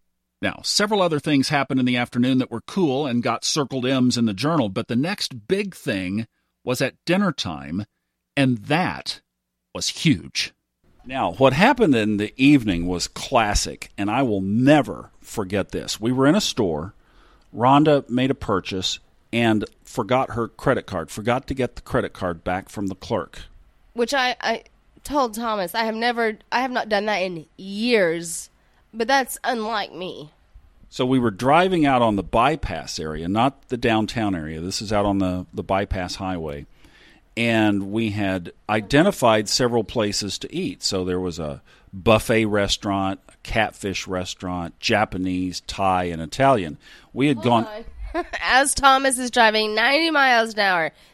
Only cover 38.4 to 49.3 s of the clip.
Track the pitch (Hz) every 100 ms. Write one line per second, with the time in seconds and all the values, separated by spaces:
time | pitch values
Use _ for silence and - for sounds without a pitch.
38.4 | 85 - - 110 104 143 196 - 123 110
39.4 | 104 - 123 117 107 123 104 98 101 -
40.4 | - 160 175 82 - 95 92 90 90 80
41.4 | 76 69 - _ _ 98 101 110 - 113
42.4 | 110 104 98 - 104 98 98 98 - _
43.4 | - - 104 - 101 92 - 92 90 -
44.4 | 92 90 82 - - 107 104 95 92 90
45.4 | 92 87 - - 95 92 90 82 82 -
46.4 | 135 127 82 69 - - - 117 143 131
47.4 | 123 117 117 - - - - 330 339 -
48.4 | 170 247 277 - 269 262 269 247 247